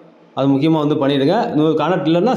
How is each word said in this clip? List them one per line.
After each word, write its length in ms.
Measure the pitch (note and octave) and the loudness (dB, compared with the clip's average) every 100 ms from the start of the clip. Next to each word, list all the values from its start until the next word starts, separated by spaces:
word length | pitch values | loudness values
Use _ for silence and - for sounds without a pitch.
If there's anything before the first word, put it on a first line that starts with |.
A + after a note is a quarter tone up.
| - - - | -20 -20 -12
அது 140 | - C#3 | -4 0
முக்கியமா 320 | C3+ D#3+ D#3+ | 0 2 0
வந்து 160 | D3 C#3 | 0 0
பண்ணிடுங்க. 580 | C3+ C#3 C#3 G#3 A#3+ | 0 0 0 0 -2
நூறு 200 | D3 D#3 | 0 0
கான்டாக்ட் 340 | D#3 D3+ F3+ D3 | 0 0 -2 0
இல்லைன்னா 260 | E3+ A3 | 0 0